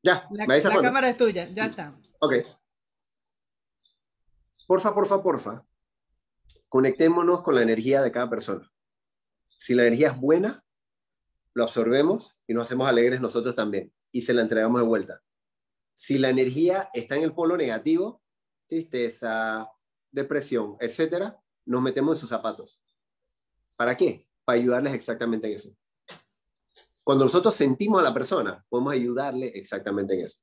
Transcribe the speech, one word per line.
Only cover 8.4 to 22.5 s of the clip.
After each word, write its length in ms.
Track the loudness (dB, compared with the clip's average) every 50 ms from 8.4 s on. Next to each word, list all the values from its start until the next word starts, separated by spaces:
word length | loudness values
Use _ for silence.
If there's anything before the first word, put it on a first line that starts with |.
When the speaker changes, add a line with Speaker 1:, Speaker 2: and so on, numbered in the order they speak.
| -6 -8 -10 -10 -10 _ _ _ _ _ _ _ _ _ _ _ _ _ _ _ _
Speaker 1:
Si 320 | _ _ _ -4 0 2
la 80 | 4 4
energía 260 | 4 4 4 2 2
es 80 | 2 -2
buena, 440 | 2 2 4 4 2 -2 -6 -10 _ _ _ _ _ _ _ _ _ _ _ _ _ _ _ _ _ _ _
lo 100 | -4 -4
absorbemos 760 | -2 0 -2 0 2 2 2 4 2 2 -2 -4 -14 _ _ _
y 60 | -4 -4
nos 120 | -4 -2
hacemos 220 | -4 -4 -2 0
alegres 320 | 2 4 4 4 4 2 0
nosotros 340 | -4 -4 -4 -2 -4 -2 -4
también. 380 | -2 -4 -2 -4 -6 -8 -10 _ _ _ _
Y 100 | -8 -6 -2
se 100 | 0 0
la 80 | 0
entregamos 400 | 2 2 0 0 2 2 2 2
de 60 | 2
vuelta. 340 | 2 0 0 -2 -6 -14 -20 _ _ _ _ _ _ _ _ _ _ _ _ _ _ _
Si 240 | -20 -4 -2 0
la 120 | 2 2 2
energía 600 | 4 2 2 2 2 2 2 2 2 0 -4 -6 -8
está 220 | -10 -8 -4 -4
en 60 | -2 -2
el 100 | -2 -2
polo 240 | 0 0 0 0
negativo, 680 | 0 0 -2 -2 -2 0 0 0 2 0 -4 -6 _ _ _ _ _ _ _ _ _ _
tristeza, 1000 | _ -8 -8 -6 _ -4 -4 -4 -4 -4 -8 -6 -4 -2 -2 -2 -2 -4 -6 -8 -12 _ _ _ _ _ _ _ _
depresión, 680 | -6 -6 -4 -2 -4 -4 -4 -2 -4 -4 -4 -4 -8 -8
etcétera, 580 | -8 -8 -2 -2 -2 -2 -2 -4 -4 -6 -8 _ _ _ _ _ _
nos 160 | -4 -2 -2
metemos 360 | 0 -2 0 0 0 0 0
en 40 | -2
sus 80 | -4 -8
zapatos. 520 | -8 -6 -6 -6